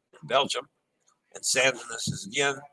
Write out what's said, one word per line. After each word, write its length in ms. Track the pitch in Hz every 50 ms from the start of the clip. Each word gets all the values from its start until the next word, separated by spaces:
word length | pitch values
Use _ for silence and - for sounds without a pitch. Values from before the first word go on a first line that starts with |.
| _ _ -
in 140 | - - 147
Belgium, 420 | 117 135 139 - - 120 - - _ _ _ _ _ _ _ _ _ _ _ _ -
and 100 | - -
Sandnes 640 | - - 131 127 135 127 117 - - 113 117 - -
is 180 | - - -
again 300 | 98 113 143 143 143 139 135 - -